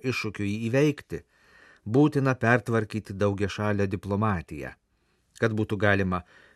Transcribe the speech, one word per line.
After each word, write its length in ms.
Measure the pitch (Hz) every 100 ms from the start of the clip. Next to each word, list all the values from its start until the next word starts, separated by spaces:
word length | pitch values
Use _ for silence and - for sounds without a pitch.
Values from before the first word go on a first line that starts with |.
iššūkiui 640 | 131 120 110 98 101 104 113
įveikti, 540 | 131 151 - - 82 - _ _ _ - _ -
būtina 480 | 120 151 147 135 123
pertvarkyti 800 | 117 123 - 113 110 110 - 101
daugiašalę 720 | 104 98 101 - 104 104 101
diplomatiją, 880 | 98 95 101 110 92 76 76 65 - _ _ _ _ _ -
kad 160 | 117 110
būtų 240 | 107 104
galima 400 | 101 98 95 90 - - -